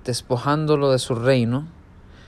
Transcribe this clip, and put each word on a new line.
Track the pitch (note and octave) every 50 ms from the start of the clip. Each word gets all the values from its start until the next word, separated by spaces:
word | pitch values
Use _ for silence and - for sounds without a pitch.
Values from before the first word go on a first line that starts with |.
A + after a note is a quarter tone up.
| -
despojándolo | - B2 - - - B2+ A#2+ - C#3+ D3 D3+ D#3 D3+ D3+ C#3+ C#3 C#3
de | C3 B2+
su | - - B2+
reino, | A#2 A#2 B2+ C3+ B2+ A#2 A2+ A#2+ C3 D3+ E3 - - - - - - - - - - -